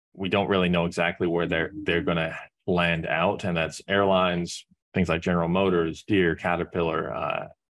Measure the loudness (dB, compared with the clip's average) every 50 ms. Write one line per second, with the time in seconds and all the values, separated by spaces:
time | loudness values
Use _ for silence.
0 | _ _ _ -8 -4 0 2 2 2 4 2 4 4 4 2 2 0 0 0 0
1 | 0 0 0 0 -2 0 0 0 0 0 0 0 -2 -2 -6 -6 -2 0 0 0
2 | 0 0 0 0 -2 -4 -6 -10 -16 -18 _ _ _ -2 0 2 2 2 0 -2
3 | -2 -2 0 0 0 0 0 -2 -4 -2 -2 -2 -2 -4 -6 -8 -4 0 2 2
4 | 4 4 4 4 2 2 0 -2 -4 -6 -8 -12 -16 _ _ _ _ _ -2 0
5 | 0 0 0 0 0 0 0 2 2 2 2 2 2 2 2 2 0 0 -4 -6
6 | -4 0 2 2 4 2 0 0 -2 -2 -2 -2 -2 -4 -4 -2 -2 0 -2 -2
7 | -4 -4 -6 -6 -4 -4 -4 -6 -8 -10 -14 _ _ _